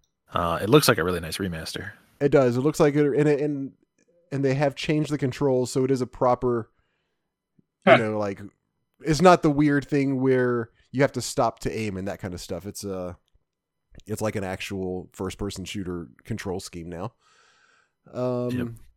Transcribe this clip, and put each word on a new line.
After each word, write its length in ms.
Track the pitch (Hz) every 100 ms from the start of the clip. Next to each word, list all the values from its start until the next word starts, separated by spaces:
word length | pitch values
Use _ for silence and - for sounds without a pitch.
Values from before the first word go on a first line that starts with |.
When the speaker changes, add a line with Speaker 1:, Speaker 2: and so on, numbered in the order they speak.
| _ _ _
Speaker 1:
uh, 260 | 87 85 82
it 80 | 98
looks 180 | 147 139
like 80 | 104
a 80 |
really 160 | 87 87
nice 160 | 82 -
remaster. 540 | 95 80 80 - - - _ -
Speaker 2:
It 120 | 143
does. 260 | 143 127 120
It 60 |
looks 180 | 147 151
like 140 | 151
it, 100 | 147 147
and 140 | 123 147
it, 120 | 139
and, 300 | 151 139 135 - _ _ _ _ _
and 100 | 139
they 120 | 135
have 200 | 135 143
changed 360 | - - 151 143
the 80 | 147
controls, 520 | 131 - 139 127 123
so 140 | 135
it 60 | 131
is 100 | 131
a 60 | 123
proper, 640 | - 127 123 123 117 110 _ _ _ _ _ _ _ _ _ _ _ 185
you 60 |
Speaker 3:
Huh. 40 | 151
Speaker 2:
know, 220 | 110 107
like, 220 | 101 98 101 - _ _ _ _
it's 220 | 147 147
not 200 | 180 170
the 80 | 156
weird 380 | 143 151 143 -
thing 320 | 147 139 131
where 500 | 131 127 127 120 113 _ _
you 80 | 127
have 100 | 139
to 100 | 123
stop 360 | - - 127 -
to 160 | - 107
aim 200 | 107 92
and 100 | 98
that 140 | 85
kind 140 | 98
of 60 | 87
stuff. 260 | - 87 101
It's, 180 | -
uh, 300 | 101 92 90 92 _ _ _ _ _ _ _ - -
it's 160 | 107
like 140 | 110 104
an 80 |
actual 640 | 95 92 - 98 92 92 -
first-person 520 | - 95 - 101 95
shooter 440 | 90 104 90 87 71 _
control 380 | - 107 98 92
scheme 280 | - 85 82
now. 260 | 85 107 - _ _ _ _ _ _ _ _ _
Um, 380 | 127 127 123 123
Speaker 1:
Yep. 180 | 123 120 117 -